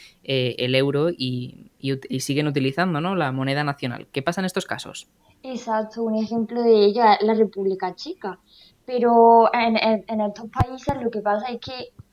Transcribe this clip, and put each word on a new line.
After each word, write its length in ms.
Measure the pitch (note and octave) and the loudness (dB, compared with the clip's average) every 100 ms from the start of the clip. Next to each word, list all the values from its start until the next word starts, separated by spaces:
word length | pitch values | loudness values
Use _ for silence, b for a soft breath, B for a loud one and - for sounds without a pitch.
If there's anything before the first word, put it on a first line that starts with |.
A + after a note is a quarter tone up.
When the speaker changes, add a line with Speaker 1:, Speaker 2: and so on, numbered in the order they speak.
| b b | b b
Speaker 1:
eh, 320 | - C3+ B2+ - | -4 -2 -2 -2
el 160 | B2 C3 | 0 0
euro 340 | C#3 C#3+ E3 | 0 0 -2
y, 600 | - B2+ B2 B2 - - _ | -2 -6 -6 -8 -16 -20 _
y 120 | C3+ | -6
ut-, 140 | C3+ - | -6 -6
y 120 | C3 | -8
siguen 260 | - C#3 D3+ | -4 -2 0
utilizando, 540 | C#3+ C3 C3+ F#3 D3+ | 0 -2 -2 -2 -2
¿no? 140 | F3 F#3+ | -2 -2
la 160 | C#3+ | -2
moneda 320 | C3 C3+ C#3 | -2 -2 -2
nacional. 440 | D3 C#3+ B2+ A2 - | -4 -4 -6 -8 -8
¿Qué 100 | C#3 | -6
pasa 200 | C3+ F3 | -4 -4
en 40 | F#3 | -4
estos 200 | F#3+ - | -4 -6
casos? 420 | G2+ - - - _ b b | -10 -10 -16 -20 _ b b
Speaker 2:
Exacto, 600 | C4 B3 A#3 A3 G#3+ A#3 | -12 -12 -4 -4 -4 -6
un 120 | A3+ A3 | -4 -2
ejemplo 460 | G#3+ A#3 A3 A#3+ | -2 -4 -4 0
de 220 | A#3 A3 G3+ | 4 6 6
ello 180 | G#3 | 6
es 220 | A3+ G3+ G#3+ | 4 4 4
la 80 | |
República 600 | A3 G#3 G3 G3 F#3+ F#3 E3+ | 4 2 0 -4 -2 -6 -8
Checa. 440 | D4 F#4+ G3 F#3 b b b _ - | -14 -10 -12 -12 b b b _ -6
Pero 680 | B3 A#3 A#3 A#3 A#3 A3+ | 0 4 6 8 8 6
en, 240 | - A#3 A3 | 4 0 2
en, 260 | A3 A3 F#3 | 2 0 -2
en 140 | A3 | -4
estos 280 | G#3 - A3+ | -4 -6 -8
países 460 | B3+ B3 C4 - C4+ | -2 -2 -2 -6 -4
lo 80 | A#3 | -4
que 120 | G#3+ | -4
pasa 260 | G3+ G#3 B3 | -2 -4 -4
es 120 | A#3+ | -10
que, 300 | - B3+ A#3+ _ - | -12 -14 -16 _ -20